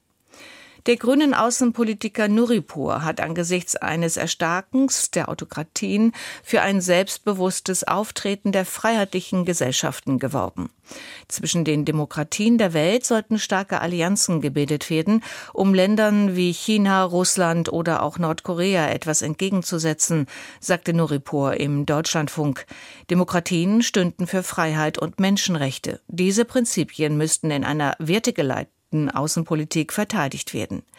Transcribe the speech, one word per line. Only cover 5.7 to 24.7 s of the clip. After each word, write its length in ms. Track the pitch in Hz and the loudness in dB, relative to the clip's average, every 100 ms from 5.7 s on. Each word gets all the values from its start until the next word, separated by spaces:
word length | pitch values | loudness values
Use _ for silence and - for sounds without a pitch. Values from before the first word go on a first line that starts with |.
| - 196 202 226 - - - | -6 -2 2 2 2 -8 -14
für 200 | - 226 | -2 2
ein 180 | 196 196 | 2 2
selbstbewusstes 1040 | 180 175 190 - - 190 185 - - 180 - | 4 2 2 -2 -4 0 0 0 -4 -4 -2
Auftreten 640 | 185 214 - 202 202 202 | -2 -2 -6 -4 -2 0
der 140 | 190 | 0
freiheitlichen 800 | 180 - 220 226 196 185 - 185 | -2 -2 0 2 0 -2 -2 -2
Gesellschaften 720 | 180 175 131 131 147 135 - 131 | 0 0 0 0 -2 -4 -2 -2
geworben. 520 | 135 139 92 - 80 - _ - - - - | 0 -2 -4 -4 -10 -10 _ -18 -18 -20 -12
Zwischen 380 | - 160 175 156 | -8 -2 0 0
den 180 | 151 | 0
Demokratien 720 | 147 156 147 - 151 - 214 233 | 0 -2 -2 -4 -4 0 2 4
der 160 | 196 | 4
Welt 320 | 165 160 240 | 2 2 2
sollten 340 | - 226 - 220 | 2 0 0 -2
starke 440 | - 190 196 190 | 0 -2 -2 -4
Allianzen 580 | 170 175 170 202 - 165 | -2 0 0 2 2 0
gebildet 480 | 143 143 143 147 - | 0 0 0 -2 0
werden, 340 | 160 160 226 - - - | 0 2 0 0 -10 -10
um 220 | - 196 | 0 4
Ländern 600 | 190 190 214 214 208 202 | 4 4 4 4 4 2
wie 160 | 180 180 | 2 0
China, 540 | 170 - 214 196 190 | 0 0 2 4 4
Russland 640 | 185 175 185 - 170 165 165 | 2 2 2 2 2 2 0
oder 320 | 165 165 156 | -2 0 0
auch 160 | 147 170 | 0 -2
Nordkorea 720 | 165 160 - 170 185 185 143 | -2 -2 -4 -2 2 2 2
etwas 320 | - 160 151 | 0 -2 -2
entgegenzusetzen, 1080 | 135 151 190 190 - 170 160 156 - 165 135 - - - | -2 -2 0 0 0 -2 0 0 0 0 -2 -6 -18 -14
sagte 340 | - 175 - | -2 0 2
Nuripur 680 | 170 156 143 - 147 139 - | 0 2 0 -2 0 0 0
im 240 | 143 143 | 0 0
Deutschlandfunk. 800 | 147 147 165 165 147 - 147 131 - - - - - | 0 0 0 -2 -2 -2 -2 -2 -8 -20 -20 -20 -2
Demokratien 720 | 175 175 180 170 175 180 220 | 0 2 0 0 0 2 2
stünden 440 | 233 208 175 - 175 | 2 2 0 -2 -2
für 160 | 190 | -2
Freiheit 540 | 180 - 160 | -4 -2 0